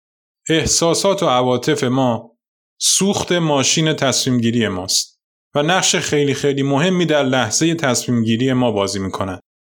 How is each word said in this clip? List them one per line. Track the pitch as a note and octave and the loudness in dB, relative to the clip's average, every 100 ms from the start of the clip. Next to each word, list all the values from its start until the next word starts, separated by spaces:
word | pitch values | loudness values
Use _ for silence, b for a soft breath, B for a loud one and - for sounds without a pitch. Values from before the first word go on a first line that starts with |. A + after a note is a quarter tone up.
| _ _ _ _ - | _ _ _ _ -2
احساسات | D#3+ B2 - E3+ E3 G3 F#3+ | -2 0 0 0 0 0 0
و | D#3+ | 2
عواطف | B2+ B2+ B2 C#3 D3 | 2 2 0 0 0
ما | C3 C3 B2+ A2+ - _ _ _ _ - | 0 0 0 -2 -6 _ _ _ _ -6
سوخت | - - G3 G3+ - | -2 0 0 0 0
ماشین | F3 D#3+ C#3+ B2+ - D#3 | 0 2 2 2 0 0
تصمیم | D3+ C#3 A#2+ - B2 | 0 0 0 0 0
گیری | A#2 A#2 G#2 | 0 0 -2
ماست | F#2+ F#2+ - - _ _ _ _ | -2 -4 -4 -4 _ _ _ _
و | C#3+ | -4
نقش | D3 F#3+ F#3 F3+ | 0 0 0 -2
خیلی | - D3+ C#3+ | 0 0 0
خیلی | C3 C#3+ C#3 | 0 0 0
مهمی | C#3 C#3 F3 F3+ E3+ | 0 2 2 0 0
در | D3 | 0
لحظهٔ | C3+ C3 A2+ - D#3+ | 2 0 0 0 0
تصمیم | E3 C#3+ A#2 - A#2+ | 0 0 -2 0 0
گیری | A2+ A2+ C3 | 0 0 0
ما | B2+ B2 | 2 0
بازی | G#2 G2 G2 | 0 -2 -2
می‌کنن. | F#2+ - F#2+ F#2 _ _ | -6 -4 -6 -8 _ _